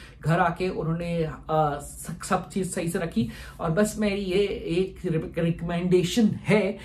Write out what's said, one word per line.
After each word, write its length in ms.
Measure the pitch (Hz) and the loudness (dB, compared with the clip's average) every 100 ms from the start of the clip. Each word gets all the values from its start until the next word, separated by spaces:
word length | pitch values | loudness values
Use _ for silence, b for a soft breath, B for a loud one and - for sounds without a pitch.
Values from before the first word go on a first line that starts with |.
| B B | B B
घर 160 | 143 170 | 0 4
आके 300 | 180 170 185 | 4 2 -2
उन्होंने, 560 | - 151 165 170 170 | -2 -2 -2 -2 -2
अ, 180 | 156 - - | -2 -4 -2
स-, 680 | 156 151 147 143 - - 165 - | 2 2 0 -8 -12 -10 -10 -2
सब 220 | 185 - | -2 -2
चीज़ 180 | 202 180 | -4 -4
सही 200 | - 170 | -2 -2
से 100 | 180 | -2
रखी। 300 | 165 220 - B B B | -2 0 -2 B B B
और 100 | 170 | -2
बस 260 | 165 214 214 | 2 2 2
मेरी 220 | 208 196 | 0 0
ये 260 | 190 180 202 | 0 2 2
एक 580 | - - 170 190 - 180 | 0 -2 0 0 -2 -2
रि-, 320 | 160 - - | -2 -2 0
recommendation 880 | 170 165 165 170 180 180 170 - 220 | 0 0 -2 -2 2 4 4 4 4
है 520 | - - 208 190 - | 2 2 4 4 -2